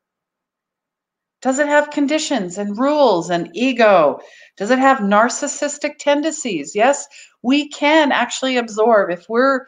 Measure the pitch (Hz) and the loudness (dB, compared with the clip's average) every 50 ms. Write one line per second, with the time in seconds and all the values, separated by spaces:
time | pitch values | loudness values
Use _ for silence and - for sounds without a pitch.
0 | _ _ _ _ _ _ _ _ _ _ _ _ _ _ _ _ _ _ _ _ | _ _ _ _ _ _ _ _ _ _ _ _ _ _ _ _ _ _ _ _
1 | _ _ _ _ _ _ _ _ - 254 262 285 294 294 294 294 294 294 - 302 | _ _ _ _ _ _ _ _ -4 -2 0 0 0 2 2 2 2 0 -2 -2
2 | 285 262 302 302 - - 294 233 185 175 175 202 208 208 202 220 262 285 302 302 | 0 0 0 -2 -2 -2 -4 -4 -4 -6 -8 -8 -8 -6 -4 -2 -2 0 2 4
3 | 277 233 190 170 160 - 170 170 170 - - - 247 269 247 233 226 214 196 175 | 4 4 2 2 0 -2 -4 -4 -4 -6 -6 -4 -4 -2 0 2 4 6 6 6
4 | 151 139 123 - - - - - - _ _ - 196 214 254 254 262 269 254 220 | 4 2 0 -2 -8 -20 -20 -20 -20 _ _ -8 -2 -2 0 2 4 2 2 2
5 | 202 196 202 208 226 247 - - 294 277 - - 294 277 - - - 294 302 - | 0 2 2 2 2 2 0 -4 -6 -8 -6 -6 -6 -6 -6 -6 -8 -8 -8 -4
6 | - 294 285 294 302 320 - - - 233 180 147 139 - - 202 226 269 - - | -2 0 0 0 0 -4 -6 -6 -6 -6 -6 -6 -8 -6 -2 2 2 2 2 0
7 | - - - - - _ _ _ - 240 277 294 294 294 - - 294 285 311 320 | -6 -14 -20 -20 -20 _ _ _ -2 0 0 0 0 -4 -6 -4 0 2 4 4
8 | 302 269 254 220 240 240 - - 262 262 254 247 233 220 202 214 214 240 226 202 | 2 2 0 0 -2 -4 -6 -6 -4 -2 -2 -2 -4 -4 -2 0 2 4 4 2
9 | 190 170 175 175 - - 226 233 262 269 269 254 262 | 2 0 -4 -8 -8 -4 -2 0 2 2 0 -2 -4